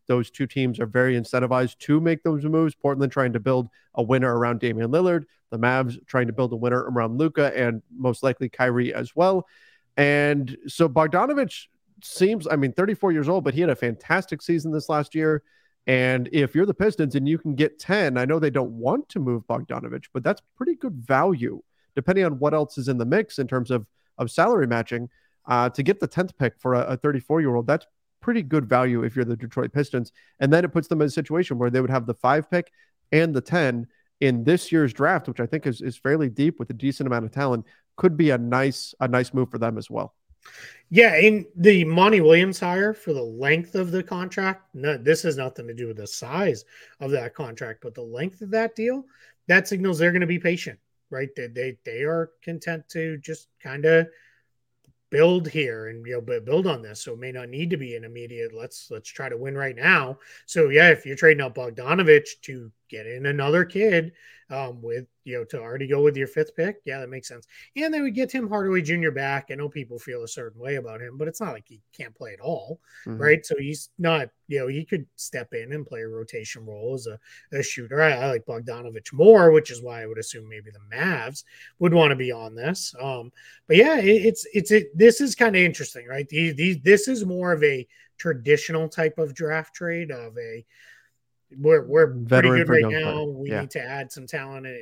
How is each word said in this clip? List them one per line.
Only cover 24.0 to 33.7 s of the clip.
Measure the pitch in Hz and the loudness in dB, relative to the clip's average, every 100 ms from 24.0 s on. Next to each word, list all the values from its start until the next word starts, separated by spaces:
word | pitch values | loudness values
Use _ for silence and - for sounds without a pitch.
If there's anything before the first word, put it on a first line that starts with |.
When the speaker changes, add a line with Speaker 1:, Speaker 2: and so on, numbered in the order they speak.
| _ - | _ -8
Speaker 1:
of | 120 | -4
salary | - 190 226 127 | 0 2 2 2
matching, | 117 113 120 123 _ _ _ - | 0 -2 -6 -8 _ _ _ -2
uh, | 123 123 | 0 0
to | 123 | 0
get | 143 202 | -2 0
the | 160 | -2
tenth | - 185 - | -4 -4 -2
pick | 123 - | -4 -2
for | 127 123 | -2 0
a, | |
a | - 131 | 0 -2
thirty-four-year-old. | 147 135 - 160 147 120 117 | -2 -2 -2 0 0 0 0
That's | 156 - _ _ _ | -2 -4 _ _ _
pretty | - 233 | -4 -2
good | 143 156 117 | 0 0 2
value | 127 127 120 | 2 2 0
if | 120 127 | -2 -2
you're | 117 | -4
the | 117 | -4
Detroit | 117 131 123 | -8 -6 -4
Pistons. | 143 143 127 117 _ _ - | -2 -2 -4 -6 _ _ -2
And | 139 | 2
then | 160 | 4
it | 175 | 2
puts | 170 156 | -2 -2
them | 165 | 0
in | 147 | 0
a | |
situation | 143 143 160 180 123 | -2 -4 -2 -2 -2
where | 123 | 0
they | 127 | 0
would | 127 | 0
have | 131 117 | 0 -2
the | |
five | 113 123 151 151 | -2 0 0 0
pick | 175 - _ _ _ - | -4 -4 _ _ _ 0
and | 151 165 | 2 2
the | 135 | 0
ten | - 175 143 | 0 0 0